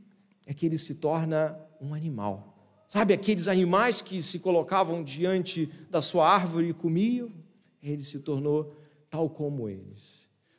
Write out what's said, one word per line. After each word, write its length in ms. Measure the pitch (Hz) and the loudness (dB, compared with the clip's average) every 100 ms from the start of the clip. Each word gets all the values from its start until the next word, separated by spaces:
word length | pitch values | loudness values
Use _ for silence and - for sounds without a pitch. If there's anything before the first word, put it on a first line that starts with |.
| _ _ _ _ - | _ _ _ _ -14
é 80 | |
que 140 | 143 165 | -4 -2
ele 100 | 160 | -2
se 180 | - 139 | -4 -4
torna 640 | 151 160 160 156 156 - - - | -2 0 0 0 0 -4 -18 -14
um 140 | 139 151 | -10 -6
animal. 560 | 160 110 101 98 - _ _ _ _ | -6 -4 -4 -6 -12 _ _ _ _
Sabe 220 | 202 208 | 2 4
aqueles 360 | 185 - 202 180 | 4 2 0 2
animais 560 | 190 180 190 240 - | 2 4 4 4 0
que 180 | - 185 | -4 -6
se 160 | 147 175 | -6 -4
colocavam 680 | 185 170 - 190 170 170 | 2 2 2 2 2 -2
diante 600 | 147 139 180 190 175 170 151 - - | -6 -2 0 0 0 -4 -4 -6 -4
da 100 | 160 | -2
sua 300 | 143 175 160 | 0 4 6
árvore 400 | 196 180 165 170 | 6 2 0 -2
e 40 | |
comiam? 580 | 160 170 165 220 247 233 170 - _ _ _ | -2 0 2 2 0 -4 -14 -20 _ _ _
Ele 220 | 147 147 | -8 -8
se 160 | 135 143 | -8 -8
tornou 560 | 147 139 147 151 147 - - _ _ | -4 -2 0 0 -2 -10 -20 _ _
tal 180 | 156 156 | -2 -2
como 360 | 156 147 143 110 | -2 -4 -4 -6
eles, 600 | 95 98 101 - - _ _ _ | -8 -14 -20 -20 -20 _ _ _